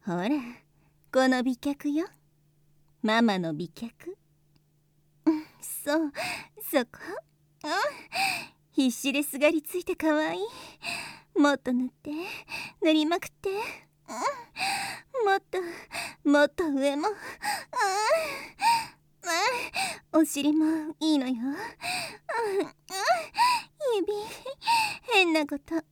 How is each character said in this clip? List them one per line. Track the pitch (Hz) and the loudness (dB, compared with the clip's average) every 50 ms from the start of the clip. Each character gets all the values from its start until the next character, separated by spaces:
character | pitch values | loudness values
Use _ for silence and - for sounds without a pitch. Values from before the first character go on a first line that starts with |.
| _ | _
ほ | - 170 | -2 -2
ら、 | 175 175 214 294 302 247 240 240 - _ _ _ _ _ _ _ _ _ _ - | -2 0 0 0 -2 -2 -6 -14 -18 _ _ _ _ _ _ _ _ _ _ 2
こ | 262 262 | 4 4
の | 262 254 254 247 | 6 4 4 2
美 | 254 254 | 0 -2
脚 | - - 285 285 - - 294 | -2 -2 -4 -4 -2 -4 -2
よ。 | 285 302 339 - - _ _ _ _ _ _ _ _ _ _ _ _ _ _ _ _ _ - | 0 0 -2 -4 -8 _ _ _ _ _ _ _ _ _ _ _ _ _ _ _ _ _ 0
マ | 214 214 226 233 | 2 4 4 4
マ | 226 202 185 | 4 4 2
の | 175 165 160 | 0 -2 -2
美 | 151 175 165 | -4 -6 -8
脚。 | _ - - 233 _ _ - 339 381 _ _ _ _ _ _ _ _ _ _ _ _ _ _ _ _ _ _ _ _ _ _ | _ -10 -12 -12 _ _ -16 -16 -16 _ _ _ _ _ _ _ _ _ _ _ _ _ _ _ _ _ _ _ _ _ _
う | - 320 | 2 2
ん、 | 311 311 - _ _ | 2 -2 -8 _ _
そ | - - - - - 285 285 | -14 -10 -10 -8 -2 0 0
う、 | 320 330 294 285 - - - - - - - _ - 440 - | 2 0 0 -4 -6 -6 -6 -6 -8 -10 -16 _ -14 -10 0
そ | - 285 240 | 0 0 0
こ。 | - - - - - 370 508 - _ _ _ _ _ _ _ - | 0 -8 -16 -12 -10 -10 -10 -12 _ _ _ _ _ _ _ -6
う | 302 | -4
ん。 | 311 381 453 587 571 - - - - 719 784 784 740 - - - _ _ _ _ | -2 0 0 -2 -4 -6 -16 -10 -4 -2 -2 -2 -2 -4 -8 -12 _ _ _ _
必 | _ - 269 262 233 | _ 2 2 2 2
死 | - - 277 269 | 0 -4 -2 0
で | 285 294 | 0 -2
す | - - 269 | -2 -2 2
が | 277 294 | 2 4
り | 330 320 294 | 4 2 -2
つ | - - 359 | -2 -6 -6
い | 359 | -4
て | - 370 | -4 -6
か | - - 311 302 | 0 2 2 2
わ | 302 311 320 330 | 2 0 0 -2
い | 359 | -4
い。 | 381 453 - - - - - _ - - - - - - - - - _ _ 403 | -6 -8 -8 -12 -18 -18 -20 _ -10 -10 -10 -10 -10 -12 -16 -18 -20 _ _ 4
も | 285 285 285 | 6 6 6
っ | 269 | 2
と | _ 254 254 | _ -2 -2
塗 | 247 254 | 0 -2
っ | 254 | -2
て、 | - _ _ 294 294 311 349 415 - - - - - - - - - _ - | -6 _ _ -10 -8 -8 -8 -10 -12 -14 -14 -14 -14 -12 -12 -14 -10 _ 2
塗 | 320 311 | 4 4
り | 311 302 | 4 4
ま | 302 339 359 | 2 0 -2
く | - | -2
っ | - | -6
て。 | _ _ - 392 | _ _ -6 -4
う | 381 | -4
ん。 | 403 453 - - - - _ _ _ _ - - 220 277 480 571 508 - - _ - - - - - - - - - - _ _ 539 466 | -4 -4 -6 -8 -14 -18 _ _ _ _ -12 -8 -4 -4 -4 -4 -6 -12 -16 _ -6 -4 -2 -2 -2 -4 -6 -8 -12 -14 _ _ 0 2
も | 403 392 | 4 2
っ | 392 _ _ | 2 _ _
と、 | - 370 370 339 339 - - - - - - - - _ _ 285 | -6 -6 -6 -6 -8 -12 -16 -10 -10 -8 -8 -8 -12 _ _ 4
も | 285 294 294 | 6 6 6
っ | 294 | 6
と | _ - 370 320 | _ 0 -2 0
上 | 277 269 269 285 277 | 0 2 2 0 0
も。 | 285 311 415 | 0 -2 -2
う | |
ん。 | 415 | -2
う | 403 - - - - - - - - - - - 494 453 392 381 403 427 453 587 659 640 605 554 554 - - - _ 740 880 932 906 906 - - _ _ _ _ _ - 349 330 330 381 466 508 494 - - - 679 784 762 659 - - _ - 311 | -4 -10 -14 -14 -8 -4 -4 -4 -4 -6 -6 -2 0 0 2 2 0 2 2 2 2 0 -2 -6 -10 -12 -14 -12 _ 2 2 2 2 0 -4 -14 _ _ _ _ _ -4 -2 0 2 2 0 0 -2 -6 -6 -4 -4 -4 -4 -4 -8 -14 _ 4 4
ん。 | |
お | 330 | 4
尻 | 294 - 285 277 294 302 | 4 2 0 2 2 4
も | 311 311 311 320 320 311 302 311 _ | 4 4 4 2 0 -2 -6 -8 _
い | 302 320 311 | 2 2 4
い | 285 | 2
の | 262 | 2
よ。 | 254 262 | 0 -2
う | 226 | -2
ん。 | 226 269 | -2 -4
う | 277 | -4
ん。 | 339 427 932 - _ - 679 719 - 659 - 906 880 _ _ 605 453 466 415 392 392 330 - - _ _ - 381 381 403 523 719 698 640 - _ 762 906 988 988 932 906 - _ _ 622 539 466 | -4 -8 -10 -12 _ -8 -6 -6 -6 -6 -8 -12 -16 _ _ -4 -2 -2 0 0 -2 -2 -4 -6 _ _ -10 -6 -4 2 2 2 0 0 -8 _ 2 2 4 4 0 -2 -8 _ _ -2 0 0
指、 | 403 339 415 415 415 415 453 - - - 523 554 _ - 880 932 932 880 855 - - _ | 0 0 0 -2 -4 -6 -8 -12 -12 -12 -14 -14 _ -2 0 2 2 2 0 -4 -8 _
変 | - 466 403 370 339 320 | 0 2 4 4 4 4
な | 311 302 | 2 0
こ | 294 294 285 | 0 -4 -10
と | _ - 330 330 - _ | _ -4 -4 -4 -4 _